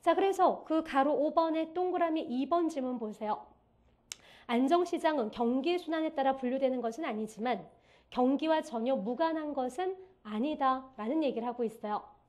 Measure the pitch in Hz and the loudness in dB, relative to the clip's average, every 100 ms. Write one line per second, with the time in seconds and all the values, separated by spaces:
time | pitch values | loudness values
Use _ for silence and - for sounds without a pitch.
0 | - 330 392 370 359 285 - 320 311 269 | 2 4 4 4 4 2 0 -2 0 2
1 | 269 269 294 302 330 320 320 330 370 359 | 4 4 2 2 2 0 -2 -2 -2 2
2 | 339 320 - 247 269 339 330 311 254 254 | 0 0 -2 -4 0 2 0 -2 -4 -4
3 | 214 208 208 - - - _ _ _ _ | -6 -6 -4 -6 -6 -20 _ _ _ _
4 | _ - - - - 240 262 349 349 339 | _ -16 -16 -20 -2 0 4 4 2 0
5 | 320 302 214 214 233 262 277 349 339 320 | 0 0 -2 0 0 2 2 0 0 -2
6 | 320 311 269 269 247 262 269 254 226 226 | -2 0 0 2 -2 0 0 0 -4 -4
7 | 320 214 214 - 233 220 - - _ - | -6 -4 -6 -4 -2 -2 -6 -20 _ -20
8 | _ - 254 269 311 320 311 240 226 262 | _ 2 2 4 2 2 0 -4 -2 -2
9 | 196 247 330 320 302 277 254 247 370 381 | -2 -2 0 0 -4 -4 -4 -2 -4 -4
10 | - _ 214 214 269 302 269 262 262 - | -12 _ -8 -2 -2 2 2 2 -2 -10
11 | 214 311 294 226 233 240 233 220 208 208 | -2 0 0 0 -4 -2 -4 -4 -4 -4
12 | - - | -6 -20